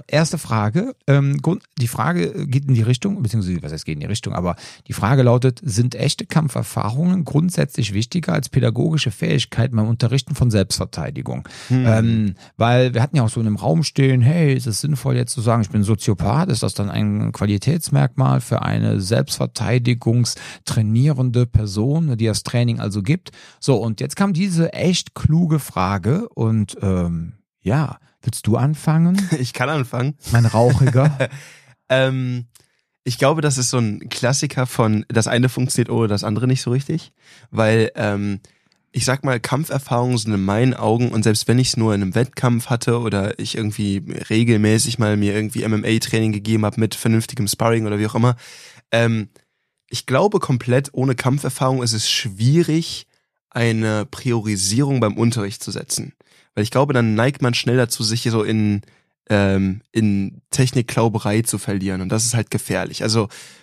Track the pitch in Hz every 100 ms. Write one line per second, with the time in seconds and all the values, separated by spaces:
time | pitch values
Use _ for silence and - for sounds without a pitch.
0 | - 147 165 165 - 110 107 110 262 -
1 | - 139 139 143 143 202 - - 117 -
2 | 147 175 175 214 147 131 139 120 110 127
3 | 202 202 120 113 92 87 73 78 - 73
4 | 82 104 - 98 90 85 - - - -
5 | 101 135 123 120 127 120 143 98 120 117
6 | 143 - - 156 151 123 117 110 104 127
7 | 175 185 147 143 175 165 143 - 104 101
8 | 117 175 160 156 - 131 120 110 165 156
9 | - - 165 143 - - 120 113 110 117
10 | 117 135 - 143 123 107 95 - 95 -
11 | 76 - 65 62 - - - 127 123 110
12 | 113 113 104 90 - - 113 123 127 117
13 | 127 151 113 120 110 104 123 165 147 -
14 | 135 127 120 170 151 131 123 104 147 143
15 | 139 123 120 - 113 117 101 107 101 107
16 | - 98 98 139 185 113 110 - 101 107
17 | 107 104 110 - 104 101 - 165 - 143
18 | 135 - 131 131 - 120 - 110 110 107
19 | 95 117 139 - - - 107 123 120 120
20 | - 120 117 - - - - - 107 113
21 | 143 131 127 120 120 - 107 101 120 156
22 | 160 113 110 98 - 120 120 117 107 101
23 | 95 170 - - - - - 120 113 104
24 | - - 196 160 196 165 165 - 165 180
25 | - - - 160 175 156 - - 92 101
26 | 92 165 233 - 113 110 104 - 98 92
27 | 87 82 85 - _ _ 87 139 151 -
28 | _ _ - - - - 135 151 - 160
29 | 170 190 190 156 127 - 135 156 120 123
30 | 131 147 - 120 113 110 123 123 127 123
31 | 151 143 123 - - - _ _ _ 131
32 | 131 131 127 123 120 - _ _ _ _
33 | - 117 139 156 151 127 127 127 113 104
34 | 117 - 123 143 143 - 127 - 113 107
35 | - 110 - 120 123 127 127 - 117 117
36 | 113 101 107 107 127 131 - 127 139 160
37 | - _ _ - - 101 110 113 110 -
38 | 104 101 101 98 - _ _ _ _ -
39 | 127 135 143 120 - 151 165 135 - 120
40 | 123 120 110 101 95 104 127 117 110 117
41 | 123 113 110 104 - 120 127 - 110 101
42 | 95 101 117 - 127 117 - 120 - 120
43 | 113 98 98 - 95 - 107 104 101 98
44 | - - - 110 117 107 107 113 113 120
45 | 107 104 101 104 107 - - 107 107 113
46 | - 113 110 104 104 110 104 - 110 -
47 | 113 113 113 - 101 - 117 113 107 104
48 | 107 127 123 120 - - - - _ 113
49 | 117 113 101 _ _ _ _ _ _ 120
50 | - 131 202 202 - 123 120 127 139 -
51 | 135 123 127 143 139 - 131 131 120 110
52 | - - 104 98 117 160 160 160 165 -
53 | - _ _ _ _ 120 117 110 110 107
54 | 101 - 131 117 107 101 95 113 143 135
55 | 110 101 117 117 101 - - - - -
56 | - - _ _ _ - 104 131 143 123
57 | 113 107 127 135 127 117 123 127 117 -
58 | 110 117 120 113 104 110 107 101 - _
59 | _ _ - 104 98 98 95 95 - 113
60 | 107 98 98 - _ - 127 131 113 -
61 | 113 104 107 107 110 101 - 98 95 95
62 | 92 110 117 120 107 - - 92 90 -
63 | 107 110 104 - - -